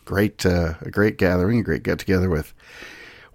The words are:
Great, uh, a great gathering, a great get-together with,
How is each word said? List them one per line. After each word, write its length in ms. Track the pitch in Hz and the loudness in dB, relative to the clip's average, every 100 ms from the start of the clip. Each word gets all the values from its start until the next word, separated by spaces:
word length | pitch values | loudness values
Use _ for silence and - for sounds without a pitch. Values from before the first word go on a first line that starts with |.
| - | -4
Great, 400 | 95 104 - 92 | 0 0 2 0
uh, 260 | 90 82 76 | 2 0 -4
a 100 | - | -6
great 280 | 101 104 - | 0 0 2
gathering, 400 | 92 90 92 120 | 2 2 2 0
a 40 | |
great 200 | 98 73 | 0 -2
get-together 480 | - 87 - 92 92 | -2 -4 0 0 2
with, 240 | 80 - - - - - - - - - | -2 -4 -14 -20 -20 -20 -20 -20 -20 -12